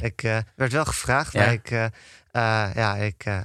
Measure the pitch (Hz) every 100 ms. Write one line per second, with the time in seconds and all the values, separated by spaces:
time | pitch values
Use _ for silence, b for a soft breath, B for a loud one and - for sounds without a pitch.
0 | 113 - 113 110 110 - 131 139 151 -
1 | - 131 151 110 104 113 - 117 113 B
2 | B B B 120 113 110 101 110 107 101
3 | 104 - - 98